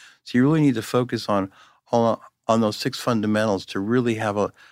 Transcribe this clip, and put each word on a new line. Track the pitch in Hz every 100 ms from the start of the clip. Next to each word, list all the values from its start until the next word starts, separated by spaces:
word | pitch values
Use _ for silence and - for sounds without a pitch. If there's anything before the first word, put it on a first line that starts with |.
| - _
So | - 123
you |
really | 135 160
need | 143
to | 113
focus | - 123 123 117 -
on, | 101 95 _ - _ -
on, | 117 117 - - _ -
on | 113
those | 110 -
six | - -
fundamentals | - 113 107 107 110 98 -
to | 98
really | 104 127 120 110
have | 107 104
a, | 95 _ -